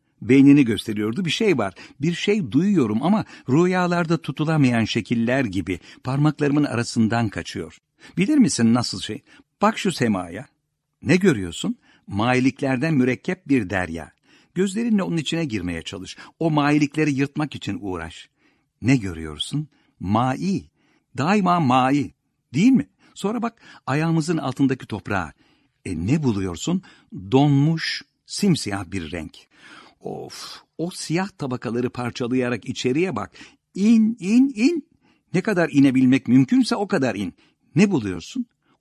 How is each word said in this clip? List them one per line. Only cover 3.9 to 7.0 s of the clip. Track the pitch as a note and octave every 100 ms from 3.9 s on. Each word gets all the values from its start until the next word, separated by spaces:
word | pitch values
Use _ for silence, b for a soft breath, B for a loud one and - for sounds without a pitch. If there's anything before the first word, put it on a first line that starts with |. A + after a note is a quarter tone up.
| F3 E3 E3
tutulamayan | - C#3+ D#3 D#3+ C3 A#2 G#2+
şekiller | A#2 - A#2+ A#2 C3 A#2
gibi | F#2 E2+ F2 B B
parmaklarımın | - C#3 D3+ C#3+ C#3+ D3
arasından | C#3+ A#2 A#2 A#2+